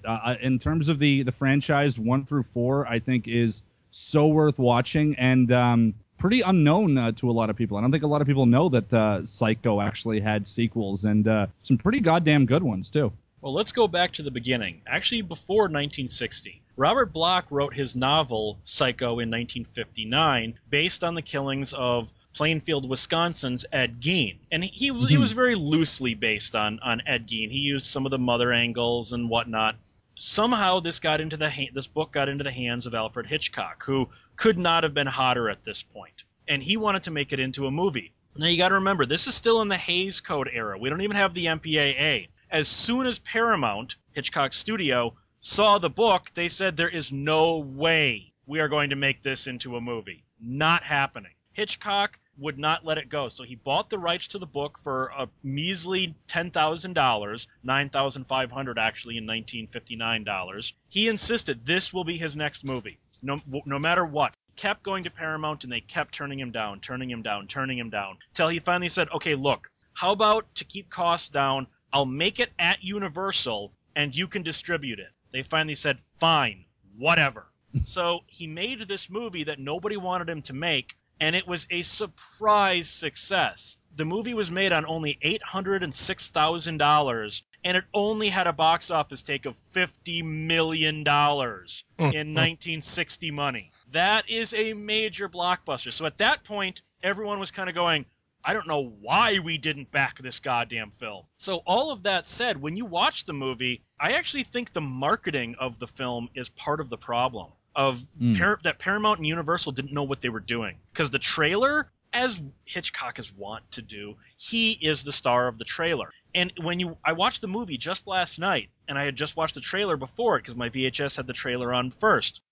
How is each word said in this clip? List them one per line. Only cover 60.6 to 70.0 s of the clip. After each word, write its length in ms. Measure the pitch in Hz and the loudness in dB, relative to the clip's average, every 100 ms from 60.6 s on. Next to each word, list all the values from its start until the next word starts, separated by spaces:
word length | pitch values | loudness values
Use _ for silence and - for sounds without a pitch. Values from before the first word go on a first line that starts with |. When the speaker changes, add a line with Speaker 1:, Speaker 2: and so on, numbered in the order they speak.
| 117 - _ | -8 -10 _
Speaker 2:
He 180 | 190 226 | -2 0
insisted 560 | 208 - 226 - 120 | 2 0 0 -2 -6
this 280 | 117 180 - | -2 0 0
will 120 | 185 | -4
be 140 | 165 170 | -6 -6
his 180 | 160 147 | -6 -6
next 280 | 147 - | -6 -6
movie, 340 | 139 127 107 - _ _ | -6 -8 -8 -16 _ _
no, 160 | 131 143 | -8 -8
w-, 240 | 147 139 | -8 -10
no 140 | 139 139 | -6 -2
matter 260 | 156 175 | 0 0
what. 300 | 170 147 127 - _ - | 0 0 -2 -2 _ -6
Kept 260 | 208 208 | -4 -4
going 220 | 202 190 | -6 -6
to 60 | 175 | -8
Paramount, 540 | - 160 156 156 147 | -8 -6 -4 -4 -6
and 80 | 127 | -8
they 80 | 120 | -10
kept 320 | - 170 147 | -6 -6 -6
turning 260 | - 143 135 | -6 -8 -8
him 120 | 127 | -8
down, 300 | 113 107 98 | -6 -6 -8
turning 280 | - 127 127 | -10 -8 -8
him 120 | 117 | -6
down, 240 | 107 101 98 | -4 -6 -6
turning 320 | 139 135 127 | -6 -4 -4
him 100 | 117 | -6
down, 300 | 104 98 92 _ | -6 -8 -12 _
till 140 | - 160 | 0 0
he 100 | 170 | 0
finally 320 | 180 180 175 | 0 0 2
said, 180 | 185 160 | 0 0
"Okay, 260 | 165 170 143 | -2 -2 0
look, 340 | 139 123 - _ _ | 0 0 -4 _ _
how 180 | - | -4